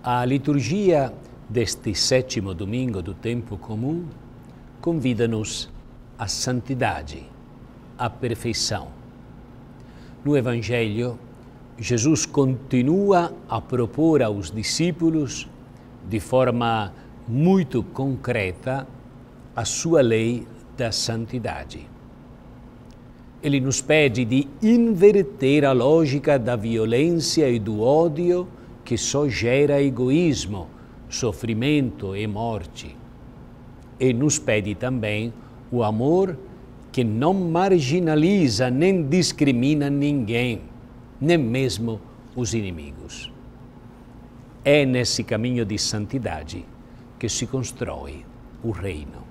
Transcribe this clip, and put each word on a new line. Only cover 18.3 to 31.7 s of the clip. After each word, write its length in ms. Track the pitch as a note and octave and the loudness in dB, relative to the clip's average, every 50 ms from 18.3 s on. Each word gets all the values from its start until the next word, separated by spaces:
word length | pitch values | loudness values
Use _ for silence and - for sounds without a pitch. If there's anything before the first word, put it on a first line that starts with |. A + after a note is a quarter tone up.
| A#2+ A2+ G2 F2+ F2 - - C3 B2+ C#3 - - - - - - - - - - - - - - - | -2 -2 -2 -2 -6 -6 -6 -6 -6 -6 -6 -10 -18 -20 -20 -20 -20 -20 -20 -20 -20 -20 -20 -12 -8
a 80 | A#2 A2+ | -6 -6
sua 380 | - - - - E3 E3 D#3 | -4 -6 -4 0 4 4 6
lei 440 | C3 A#2 A2+ A2 A2+ A#2 B2 A#2+ A#2 - - - - - - | 6 6 4 2 2 0 -2 -4 -6 -12 -16 -20 -20 -18 -8
da 160 | - B2 A2+ | -6 -4 -4
santidade. 960 | G2+ - - - A2+ A2+ A#2 A2 - B2+ G#2+ G2 D#2+ C#2 C#2 - - D2+ C#2+ - - - - - - - - - - - - - - - - - - - - - - - - - - - - - - - | -2 -4 -4 -4 -4 -6 -6 -6 -8 -6 -6 -6 -8 -8 -10 -12 -14 -16 -16 -18 -20 -20 -20 -20 -20 -20 -20 -20 -20 -20 -20 -20 -20 -20 -20 -20 -20 -20 -20 -20 -20 -20 -20 -20 -20 -20 -20 -20 -20 -6
Ele 200 | - - C#3 C#3 | -2 0 2 2
nos 200 | B2+ C3+ B2+ - | 2 0 -2 -2
pede 440 | - - D#3 D#3 D3+ C#3 G#2+ B2+ B2 | 0 4 4 6 6 4 4 0 0
de 200 | G#2+ B2+ C3+ C#3+ - - - | 2 2 2 0 0 -6 0
inverter 1000 | A3 G#3+ A#3+ A#3+ A#3 A#3 A3 E3 F#3+ G#3 G#3 G3+ F#3+ - - - C3+ C3 C#3+ D3+ C#3+ | 4 4 6 6 4 4 4 8 8 8 8 8 2 2 -4 0 2 4 4 6 6
a 80 | C#3 | 4
lógica 680 | C3 B2 A#2 C#3 D#3 E3 D#3+ C#3 C3+ D3 C3 D3+ C#3+ | 4 4 6 6 6 6 4 4 0 0 2 2 2
da 200 | C3+ A2+ A#2+ B2 | 2 2 0 -2
violência 920 | A2+ G2+ A2+ A#2 A2 A2 A2 A#2 B2 D3+ E3+ F3 E3 C#3+ - - D#3+ D3+ C3 | -2 -2 -2 0 0 2 2 2 2 4 2 2 0 0 0 2 2 2 4
e 80 | A#2+ | 2
do 240 | A#2 G2+ A2+ G#2+ G#2+ | 0 0 -2 -2 0
ódio 640 | A2 B2+ C#3+ D#3 E3+ F3 D3 D#3 F3 F3 F3 F3+ F3+ - - - - - - - - | 2 4 4 4 4 2 0 0 0 2 2 0 -2 -6 -12 -18 -20 -20 -20 -20 -6
que 140 | - A#2+ | -4 -4
só 320 | G#2+ - - - C#3 D3 C#3+ | -2 -2 -2 0 0 0 0
gera 520 | G#2 F#2 G#2+ A#2 B2+ C#3 D3 C#3+ C#3+ C#3+ | 0 0 0 2 4 4 4 4 4 2
egoísmo, 840 | C#3+ C#3 B2 G#2+ B2+ B2+ C#3 E3 F3+ E3 B2+ F#2+ - F#2 G#2 F#2+ D#2+ - - - - - - - - - | 2 2 0 0 2 2 4 4 4 2 2 0 -4 -6 -8 -8 -10 -12 -16 -20 -20 -20 -20 -20 -16 -10
sofrimento 1080 | - - - A2 G2 - - A2+ A2 G#2+ B2 C#3+ | -6 -4 -2 -2 -4 -4 -6 -4 -4 -2 0 2